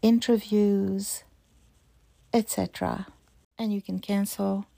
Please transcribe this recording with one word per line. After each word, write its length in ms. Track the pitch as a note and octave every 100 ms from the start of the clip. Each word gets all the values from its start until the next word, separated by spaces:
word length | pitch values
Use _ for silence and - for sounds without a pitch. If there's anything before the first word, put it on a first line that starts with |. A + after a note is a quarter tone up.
interviews, 1200 | A3 A#3 - A#3 - G#3 G#3 G3+ G3 G3 G3+ - - _ _ _ _ _ _ _ _ _ _
et 160 | A#3+ G#3+
cetera. 560 | - F3+ - F3+ - F#3+ - _ _ _ _
And 140 | A3+
you 80 | G3+
can 180 | - F#3
cancel 680 | - G3+ G3+ - G3 G3 G3+